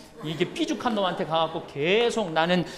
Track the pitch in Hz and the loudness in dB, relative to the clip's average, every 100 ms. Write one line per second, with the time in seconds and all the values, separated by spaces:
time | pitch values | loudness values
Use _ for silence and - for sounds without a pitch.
0 | - - 156 160 175 - 311 254 247 214 | -18 -10 -8 -2 -2 -2 -2 -2 -2 0
1 | 185 175 151 165 160 165 - 139 160 214 | -2 -2 0 2 2 -2 -8 -2 2 4
2 | 233 226 185 160 170 180 - | 2 0 0 2 4 4 0